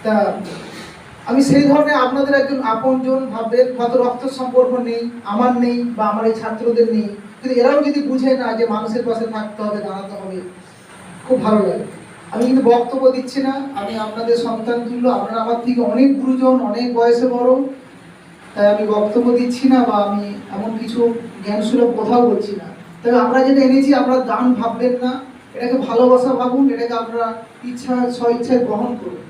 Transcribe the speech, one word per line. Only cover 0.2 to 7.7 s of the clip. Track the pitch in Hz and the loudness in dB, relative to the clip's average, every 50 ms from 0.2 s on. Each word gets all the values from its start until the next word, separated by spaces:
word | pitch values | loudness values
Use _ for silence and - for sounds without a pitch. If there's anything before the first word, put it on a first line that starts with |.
| 196 190 - - 190 - - - - - - - - - - - - - - - - - | 2 0 -2 -6 -8 -12 -12 -14 -14 -16 -16 -16 -18 -18 -20 -20 -20 -20 -20 -16 -6 0
আমি | 240 269 277 - | 2 2 4 4
সেই | 277 277 294 285 | 4 4 6 6
ধরনের | 277 302 294 294 294 262 262 | 4 4 4 2 2 2 0
আপনাদের | 247 262 277 277 277 285 277 | 0 0 0 0 2 2 0
একজন | 262 269 277 262 254 226 226 | 2 0 -2 -4 -2 -2 -2
আপনজন | 226 240 262 262 254 254 254 262 262 262 233 202 | -2 0 0 0 0 0 0 -2 -2 -2 -4 -6
ভাববেন, | 226 226 226 233 247 254 247 254 247 | -6 -6 -2 2 2 2 2 2 -2
হয়তো | 240 240 247 254 | -2 0 2 2
রক্ত | 247 240 247 247 269 269 262 - | 0 0 -2 -4 -6 -8 -6 -6
সম্পর্ক | 254 247 240 254 247 247 247 247 233 233 | -8 0 2 2 4 4 2 -2 -2 -4
নেই, | 226 233 233 240 233 - - | -4 -4 -6 -6 -8 -10 -8
আমার | 202 208 226 247 254 240 240 247 | -6 -2 0 2 2 2 2 0
নেই, | 240 240 240 240 233 - 208 | 0 0 -2 -4 -4 -4 -2
বা | 214 208 | -2 -2
আমার | 214 220 226 | -2 0 0
এই | 226 220 - | -2 -2 -2
ছাত্রদের | - - 220 220 233 233 226 - 226 220 220 | -4 -8 -8 -4 -2 -2 2 2 2 2 2
নেই, | 214 208 - - - - - - - | -2 -2 -4 -6 -12 -16 -20 -20 -10
কিন্তু | - 254 254 240 | -6 -2 0 2
এরাও | 240 254 | 2 4